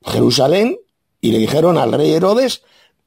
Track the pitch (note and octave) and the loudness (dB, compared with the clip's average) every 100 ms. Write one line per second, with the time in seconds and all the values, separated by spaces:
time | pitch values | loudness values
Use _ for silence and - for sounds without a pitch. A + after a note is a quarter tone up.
0 | - A2+ A#2+ B2 C3+ F#3 A#3 G4+ - _ | -8 -2 0 2 0 2 0 -4 -14 _
1 | _ _ A2+ A2 A2 D3 E3+ D#3+ A#2+ B2 | _ _ -2 0 0 0 2 2 0 0
2 | D#3 D#3+ F#3+ A3+ C4 - _ _ _ _ | 0 0 0 0 -2 -4 _ _ _ _